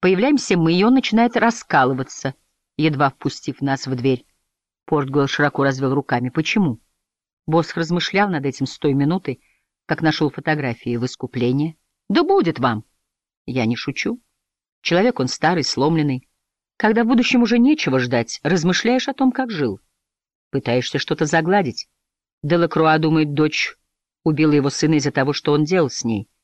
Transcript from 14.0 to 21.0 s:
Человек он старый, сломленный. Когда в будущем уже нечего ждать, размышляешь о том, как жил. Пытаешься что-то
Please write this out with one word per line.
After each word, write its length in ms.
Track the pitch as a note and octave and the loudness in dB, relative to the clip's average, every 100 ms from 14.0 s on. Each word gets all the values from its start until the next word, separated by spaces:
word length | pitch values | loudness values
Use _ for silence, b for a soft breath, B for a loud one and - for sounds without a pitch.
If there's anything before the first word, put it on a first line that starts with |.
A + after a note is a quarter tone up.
| - A#3 _ _ _ _ _ _ | -6 -6 _ _ _ _ _ _
Человек 380 | - E3+ A3+ A#3+ | -2 0 0 0
он 80 | B2+ | -4
старый, 360 | - D#3 F3 | -2 0 0
сломленный. 640 | C3+ - C#3+ E3 D3 B2+ _ _ _ _ _ _ | -2 0 0 2 0 -2 _ _ _ _ _ _
Когда 280 | G#3+ G#3 | 0 2
в 20 | A#3 | 2
будущем 360 | A#3+ B3 B3+ | 2 2 2
уже 160 | A#3+ A#3+ | 2 4
нечего 400 | A#3+ D4+ - C3 | 4 2 0 0
ждать, 420 | B2 D3 D3 - | 0 -2 -2 -6
размышляешь 680 | D3 F3+ D#3+ F3+ A3+ B3+ B3+ | -2 0 0 0 0 0 -2
о 60 | |
том, 180 | C4+ C4 | 0 0
как 180 | B3+ C4 | 0 -6
жил. 300 | G3 C3+ G2 _ _ _ _ _ _ _ | -2 -4 -4 _ _ _ _ _ _ _
Пытаешься 480 | C#3 C3 B2 B2 | -6 -2 -2 -2
что-то 280 | C#3+ | -6